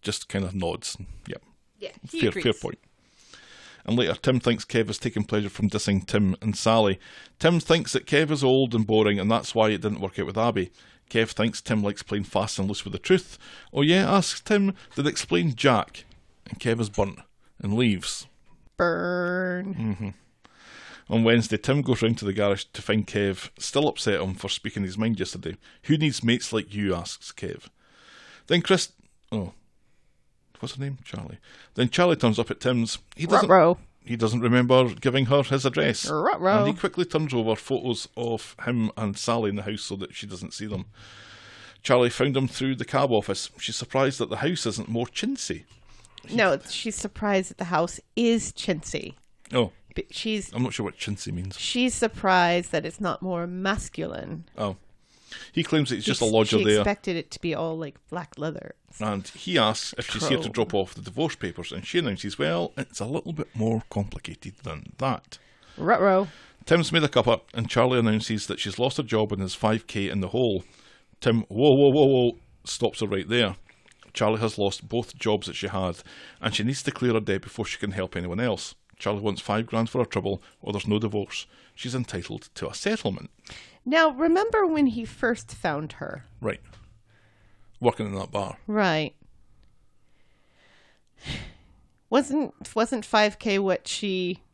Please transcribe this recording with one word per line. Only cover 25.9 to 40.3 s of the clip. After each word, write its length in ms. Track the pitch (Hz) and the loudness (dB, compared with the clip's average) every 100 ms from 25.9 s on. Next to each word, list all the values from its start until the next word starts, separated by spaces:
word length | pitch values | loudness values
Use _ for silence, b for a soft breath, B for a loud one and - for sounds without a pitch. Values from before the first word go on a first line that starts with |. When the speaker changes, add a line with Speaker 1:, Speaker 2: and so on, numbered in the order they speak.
| 151 | 4
Speaker 1:
needs 260 | 156 131 | 4 2
mates 280 | 117 120 - | 2 2 0
like 220 | 110 101 | -4 -4
you?" 200 | 101 101 87 | -4 -2 -2
asks 360 | - - - | -4 -12 -16
Kev. 360 | - 92 - - _ B B B B B B B | -12 -10 -12 -16 _ B B B B B B B
Then 140 | 170 | 0
Chris, 260 | - 185 - _ _ _ _ | 4 2 2 _ _ _ _
oh, 220 | 113 90 - _ _ _ _ _ _ _ _ _ - | -6 -6 -12 _ _ _ _ _ _ _ _ _ -14
what's 160 | - 131 | -12 -8
her 60 | |
name? 160 | 139 135 | -8 -8
Charlie. 340 | - - - - B B B - | -12 -12 -12 -16 B B B -2
Then 140 | 120 | 0
Charlie 260 | - 180 160 | 4 4 4
turns 240 | 120 107 | 2 2
up 100 | 117 | -2
at 80 | 107 | -2
Tim's. 380 | 127 123 113 - - - | 0 0 -2 -6 -12 -8
He 100 | 165 | 2
doesn't, 200 | 233 202 | 4 8
Speaker 2:
Ruh-roh. 280 | 190 165 175 - _ | 8 8 4 -4 _
Speaker 1:
he 120 | - 120 | -8 0
doesn't 260 | 113 120 | 0 2
remember 480 | 120 123 123 127 123 - | 4 4 6 6 6 2
giving 300 | 139 131 123 | 0 2 4
her 160 | 143 | 4
his 220 | 135 135 135 | 4 0 0
address. 440 | 139 151 - - | 2 0 0 -2
Speaker 2:
Ruh-roh. 500 | 156 208 - 180 214 202 | 0 0 2 4 4 4
Speaker 1:
And 20 | |
he 60 | 202 | 2
quickly 260 | 196 185 175 | -2 -2 -2
turns 280 | 160 151 | 0 0
over 220 | 127 110 107 | 0 0 -2
photos 520 | - 131 127 113 - - | 0 -2 -2 -4 -6 -6
of 380 | 120 113 - - - | -4 -4 -6 -10 -4
him 260 | 120 110 - | 0 -2 -2
and 200 | 110 98 | -4 -4
Sally 320 | - 117 107 | -2 0 0
in 60 | 101 | -2
the 80 | |
house 200 | 98 104 | -6 -8
so 120 | - 98 | -8 -8
that 180 | 92 - | -10 -12
she 100 | |
doesn't 260 | 104 | -14